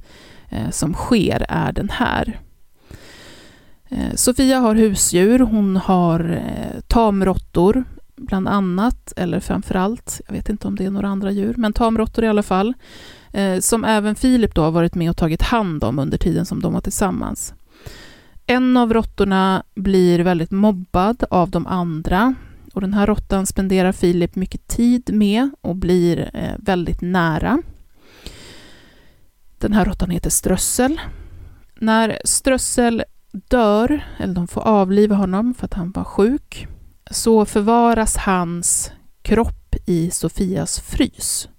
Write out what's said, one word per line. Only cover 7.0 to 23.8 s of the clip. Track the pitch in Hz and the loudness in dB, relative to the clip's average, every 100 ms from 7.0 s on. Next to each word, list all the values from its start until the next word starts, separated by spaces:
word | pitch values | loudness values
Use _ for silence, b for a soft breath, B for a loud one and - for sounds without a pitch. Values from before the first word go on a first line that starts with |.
| 220 196 190 180 - 170 185 247 247 - - - | 4 2 0 0 -2 2 4 2 -2 -12 -20 -18
bland | - 190 190 | -6 -4 0
annat, | 202 190 180 240 - - - | 0 0 0 0 -2 -8 -6
eller | 175 180 | -4 -4
framförallt, | - - - 190 196 240 - - - | -2 -4 -2 -2 -2 -4 -10 -14 -10
jag | |
vet | 208 - | -8 -6
inte | 208 196 | -6 -6
om | 202 | -4
det | 190 | -4
är | |
några | 196 196 | -2 -4
andra | 196 196 | -2 -2
djur, | 202 208 240 | -2 -2 -2
men | 214 | -2
tamråttor | - 226 220 220 - | 0 0 0 -2 0
i | 226 | 0
alla | 208 | 0
fall, | 208 190 214 262 B B B B B | 0 0 0 -4 B B B B B
eh, | 208 196 185 | -4 -2 0
som | - 226 | 0 0
även | 214 214 214 208 | 2 0 0 0
Filip | 262 254 202 - | 2 4 2 2
då | |
har | 156 | 2
varit | 170 170 175 | 2 0 0
med | 165 | -2
och | - | 0
tagit | 160 165 | 0 0
hand | - 233 190 151 | 2 2 0 -2
om | 107 139 | -2 -2
under | 143 151 | -2 -2
tiden | 185 165 180 | 0 0 -2
som | - | -4
de | 170 | -2
var | 170 | -2
tillsammans. | - - 196 175 53 - - - B B B B B B B B - | -4 -2 -2 -2 -6 -8 -10 -16 B B B B B B B B -2
En | 247 254 254 | 2 4 4
av | 233 | 4
råttorna | 226 - - 196 190 190 185 - - | 2 0 -2 2 2 2 0 -4 -6
blir | 196 190 175 175 | 0 4 4 4
väldigt | 175 175 165 | 2 0 0
mobbad | 196 214 185 185 180 196 247 - | 2 2 2 -2 0 0 0 0
av | 180 170 | 2 2
de | 175 - | -2 -2
andra | 185 175 156 - 180 247 262 B B B | -4 -2 -4 0 2 2 0 B B B
och | 196 | -6
den | 190 | -2
här | 202 208 | 0 2
råttan | 208 - 196 190 | 0 -2 -2 -2
spenderar | - 190 190 | -2 0 2